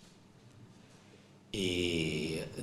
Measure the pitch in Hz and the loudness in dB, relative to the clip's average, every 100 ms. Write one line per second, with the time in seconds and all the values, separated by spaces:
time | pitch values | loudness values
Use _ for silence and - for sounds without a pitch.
0 | - - - - - - - - - - | -20 -20 -20 -20 -20 -20 -20 -20 -20 -20
1 | - - - - - 104 92 87 87 85 | -20 -20 -20 -20 -8 0 2 2 2 2
2 | 80 76 78 78 73 - | 2 0 0 -2 -4 -8